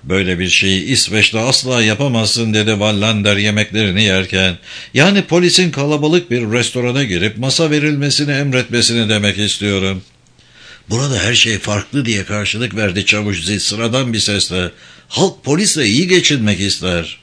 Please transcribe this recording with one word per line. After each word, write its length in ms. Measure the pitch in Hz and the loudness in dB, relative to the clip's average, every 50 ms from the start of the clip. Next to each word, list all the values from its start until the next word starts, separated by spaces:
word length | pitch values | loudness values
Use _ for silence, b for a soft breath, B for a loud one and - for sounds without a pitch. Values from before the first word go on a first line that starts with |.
| - | -2
"Böyle 360 | - 92 98 95 90 92 85 | 0 0 0 2 0 0 -2
bir 100 | 92 90 | 0 0
şeyi 360 | - - - 95 95 95 82 | 2 2 2 2 2 0 0
İsveç'te 540 | 127 135 - - - 101 110 104 - - 110 | 0 0 0 0 0 2 2 2 2 0 0
asla 440 | 113 131 135 - 131 127 127 120 110 | 0 2 0 0 0 0 0 2 2
yapamazsın," 680 | 107 107 - 139 139 123 113 113 104 - 123 113 110 107 | 2 2 2 0 0 0 0 0 0 0 -2 0 0 2
dedi 180 | 107 104 110 | 2 2 2
Wallander 640 | 110 98 104 107 107 98 104 110 113 104 98 104 101 | 2 2 2 0 2 2 0 0 0 2 2 2 2
yemeklerini 680 | 101 101 107 104 107 107 - 95 107 110 98 90 101 110 | 2 2 2 2 0 -2 -2 -2 0 0 0 2 2 2
yerken. 540 | 104 92 95 95 92 - 95 95 92 87 85 B B B B B B B | 4 2 2 0 0 0 0 0 0 -2 -4 B B B B B B B
"Yani 280 | 123 151 190 202 202 | 2 4 4 4 2
polisin 500 | - - 160 175 180 175 - 175 185 170 | 2 2 2 2 4 4 4 4 2 2
kalabalık 600 | 139 139 139 147 151 147 147 151 165 180 175 - | 0 -2 0 0 0 0 2 2 2 0 0 0
bir 200 | 120 123 117 104 | -2 -2 -2 0
restorana 520 | 110 123 117 - - 127 120 123 123 139 139 | 0 -2 -2 -2 -2 -2 -2 0 0 0 -2
girip 340 | 110 90 85 92 107 - | 0 0 0 0 -2 -2
masa 340 | 104 123 135 131 - 165 156 | -4 -4 -2 0 0 0 2
verilmesini 600 | 147 151 147 151 147 143 143 143 - - 151 143 | 2 0 0 0 0 0 0 0 0 0 0 -2
emretmesini 800 | 143 135 143 143 127 127 120 - 107 120 117 107 117 117 113 104 | -2 -2 -2 0 0 0 -2 0 0 0 2 2 2 0 0 0
demek 280 | 110 104 101 101 98 | 0 2 2 0 0
istiyorum." 640 | 98 107 98 - - 104 104 101 98 92 95 95 95 - - _ _ _ _ _ B B B B B B B B B B - | 0 -2 -2 -2 -2 -2 -2 0 0 0 -2 -4 -6 -8 -14 _ _ _ _ _ B B B B B B B B B B -4
"Burada 300 | 110 117 139 143 131 101 | -2 -2 -2 -2 -2 -2
her 140 | - 113 120 | 0 0 2
şey 240 | 117 - 113 107 | 2 2 2 0
farklı," 480 | 95 - - 104 101 95 - - 143 131 | -4 -2 -2 -2 -2 -4 -2 -4 -2 -2
diye 180 | 113 110 101 92 | 0 -2 -2 -2
karşılık 520 | - 104 104 101 - - 107 123 113 90 | -4 -6 -4 -4 -4 -4 -4 -4 -4 -4
verdi 300 | 110 107 98 87 101 95 | -2 -2 -2 -2 -2 0
çavuş 380 | - 107 107 107 104 98 87 80 | 0 0 0 0 -2 -4 -4 -4
Zitz 200 | 90 104 98 - | -4 -4 -2 -2
sıradan 500 | - 101 107 117 117 117 131 135 123 113 | -4 -4 -2 -4 -2 0 -2 -2 -2 -2
bir 60 | 107 | -2
sesle. 520 | 98 104 101 98 - - 87 90 90 85 B B B B B B B | -2 0 0 -2 -2 -2 -2 -4 -4 -4 B B B B B B B
"Halk 360 | B - - 175 190 180 - - | B -2 0 0 0 0 -4 -2
polisle 420 | 127 143 165 214 185 - 156 131 | -2 0 0 0 0 0 0 0
iyi 220 | 101 107 135 190 | 2 2 2 2
geçinmek 520 | 180 185 175 - - 147 131 110 104 101 85 | 4 2 2 4 2 0 2 2 0 0 0
ister." 580 | 98 98 - - - 92 87 85 82 - - - | 0 -2 -2 -2 -2 -2 -2 -2 -4 -6 -12 -16